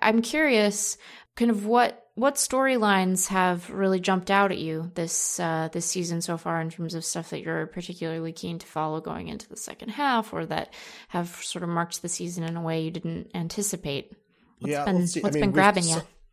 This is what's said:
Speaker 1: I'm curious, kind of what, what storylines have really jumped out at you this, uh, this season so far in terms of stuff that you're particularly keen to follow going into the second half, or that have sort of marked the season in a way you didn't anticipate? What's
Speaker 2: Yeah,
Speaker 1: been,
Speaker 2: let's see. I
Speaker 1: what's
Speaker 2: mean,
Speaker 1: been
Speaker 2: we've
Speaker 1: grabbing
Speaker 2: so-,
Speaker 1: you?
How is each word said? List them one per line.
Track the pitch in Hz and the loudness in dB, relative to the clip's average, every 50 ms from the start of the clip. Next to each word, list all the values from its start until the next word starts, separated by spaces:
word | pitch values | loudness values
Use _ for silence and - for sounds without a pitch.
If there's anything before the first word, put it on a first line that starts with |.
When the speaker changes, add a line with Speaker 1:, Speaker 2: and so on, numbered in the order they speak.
Speaker 1:
I'm | - 220 220 233 233 | 2 4 4 4 2
curious, | - - 302 311 285 247 214 208 208 202 - - - - - - - - - - _ _ | 2 2 4 4 6 6 6 6 4 2 0 -2 -4 -4 -6 -12 -18 -20 -20 -20 _ _
kind | - 233 233 | 2 4 4
of | 220 202 202 | 4 2 2
what, | 214 233 240 240 - - - - _ _ | 4 6 6 6 4 2 -4 -14 _ _
what | 208 240 277 277 | 0 2 2 2
storylines | - - - 262 262 269 269 262 240 214 208 196 190 185 185 185 185 - - | 2 0 0 2 2 4 4 4 4 4 4 4 4 4 4 2 2 0 0
have | 196 190 185 180 180 175 175 - | 2 2 4 4 2 0 -4 -6
really | - 190 196 190 190 185 | -4 0 2 2 2 2
jumped | 180 202 190 185 185 - | 2 2 0 0 2 2
out | 196 196 202 196 | 4 4 4 4
at | 190 - | 2 -2
you | 156 160 160 160 165 175 175 | -4 -4 -4 -4 -6 -6 -6
this, | - 165 165 - - - - - - | -6 -4 -2 -2 -2 -2 -2 -2 -2
uh, | 175 165 165 160 160 160 - | -2 0 0 0 -2 -2 -4
this | 175 170 | -4 -4
season | - - 185 170 170 170 170 | -2 -2 -2 -2 -2 -2 -4
so | 165 - 170 | -2 -4 -4
far | 165 - 170 165 165 | -4 -2 -2 -2 -2
in | 165 160 | -2 -4
terms | 165 - 170 160 170 | -4 -6 -6 -6 -6
of | 160 165 | -6 -6
stuff | - - 170 165 - | -4 -4 -6 -6 -6
that | - 151 - | -8 -8 -6
you're | 165 165 165 160 | -4 -4 -4 -4
particularly | 156 - 185 175 - 170 - 175 160 160 165 165 165 160 | -6 -8 -10 -10 -10 -8 -8 -6 -6 -4 -6 -6 -8 -8
keen | - - 175 165 165 | -8 -8 -8 -8 -8
to | - | -10
follow | - - 156 156 156 156 160 | -8 -6 -4 -2 -2 -4 -4
going | 156 160 151 - 175 170 | -6 -6 -8 -8 -8 -10
into | - - - - | -10 -12 -12 -14
the | - | -14
second | - - - - - - 220 | -12 -12 -12 -14 -12 -12 -10
half, | 208 285 294 277 247 220 220 - - | -6 -2 0 2 2 2 0 -2 -4
or | 165 165 | -6 -6
that | 170 160 - - - - - - - - - - - | -4 -4 -6 -6 -8 -12 -16 -18 -18 -18 -20 -12 -6
have | - 175 175 175 | -4 -4 -4 -4
sort | - - - - - 175 170 | -6 -10 -10 -8 -8 -6 -4
of | 170 | -2
marked | 170 170 170 170 - - - | 0 -2 -2 -2 -4 -8 -6
the | 170 | -6
season | - - 175 175 175 175 165 | -6 -6 -6 -6 -6 -6 -4
in | 165 165 | -4 -4
a | 170 | -4
way | 165 165 160 160 160 | -4 -2 -2 -2 -2
you | 160 | -4
didn't | 170 170 - 165 165 - - - - | -6 -6 -6 -6 -6 -8 -8 -8 -6
anticipate? | 175 165 165 - 208 196 - - - - 147 139 135 - - - - _ _ _ _ _ _ _ _ | -6 -6 -4 -4 -4 -4 -2 -4 -4 -6 -6 -6 -6 -8 -10 -16 -20 _ _ _ _ _ _ _ _
What's | - 143 147 | -4 -2 -2
Speaker 2:
Yeah, | 143 147 | 0 0
Speaker 1:
been, | 202 190 175 | 2 2 2
Speaker 2:
let's | 180 170 - | 2 2 0
see. | 165 | 0
I | - | 0
Speaker 1:
what's | 202 143 | 2 2
Speaker 2:
mean, | 151 143 | 2 2
Speaker 1:
been | 196 | 4
Speaker 2:
we've | 135 | 6
Speaker 1:
grabbing | 170 190 208 202 190 170 | 6 6 6 6 4 2
Speaker 2:
so-, | 160 160 | 2 2
Speaker 1:
you? | 165 156 - _ _ - _ | 0 -2 -6 _ _ -20 _